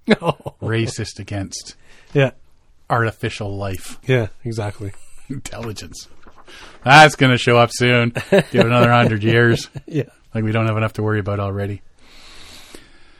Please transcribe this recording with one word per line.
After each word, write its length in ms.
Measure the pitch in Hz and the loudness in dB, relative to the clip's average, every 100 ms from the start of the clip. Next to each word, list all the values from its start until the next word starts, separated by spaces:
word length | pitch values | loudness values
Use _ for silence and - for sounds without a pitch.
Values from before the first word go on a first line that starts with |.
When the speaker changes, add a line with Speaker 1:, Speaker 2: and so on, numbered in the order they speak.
Speaker 1:
No. 500 | - 214 170 - - - | 0 0 0 -6 -14 -12
Speaker 2:
Racist 560 | - 113 110 - 104 - | -6 -4 -4 -6 -12 -14
against 560 | 101 101 95 - - - - - - | -10 -10 -10 -14 -18 -20 -20 -20 -4
Speaker 1:
Yeah. 180 | 147 131 - - _ _ _ _ | -2 -2 -4 -20 _ _ _ _
Speaker 2:
artificial 680 | 123 113 - 113 - 104 | -2 -2 -4 -10 -8 -10
life. 440 | 98 98 95 - - | -8 -8 -10 -12 -12
Speaker 1:
Yeah, 220 | - 127 104 - | -2 -2 -2 -8
exactly. 480 | 120 113 104 - 101 - - | -10 -8 -8 -10 -14 -14 -18
Speaker 2:
<laughs> 180 | - - | -18 -14
Intelligence. 800 | 139 - 117 113 101 - - - - - - - - - - | -14 -12 -12 -12 -14 -16 -20 -20 -20 -20 -20 -20 -20 -20 -6
That's 320 | 123 147 151 | 6 8 8
gonna 220 | - 135 120 | 6 2 2
show 200 | - 120 | 2 4
up 120 | 117 | 2
soon. 380 | - 123 123 117 117 - | 0 0 2 0 -4 0
Give 140 | 196 - | 2 2
it 120 | 180 | 0
another 260 | 117 123 120 | 2 4 4
hundred 320 | 120 117 110 | 4 2 0
years. 460 | 110 117 117 117 - 147 | 2 4 4 2 -4 -16
Speaker 1:
<laughs> 80 | - | -8
Yeah. 220 | 151 - _ _ | -6 -6 _ _
Speaker 2:
Like, 80 | 113 | -6
we 80 | 110 | -2
don't 140 | 113 110 | -2 -2
have 80 | |
enough 180 | 107 110 | -2 -4
to 100 | - | -4
worry 160 | 107 107 | -4 -2
about 200 | 101 101 | -4 -6
already. 420 | 98 98 101 101 - _ - - - - - - - - - - - | -6 -6 -8 -10 -16 _ -20 -20 -20 -20 -20 -20 -20 -20 -20 -20 -20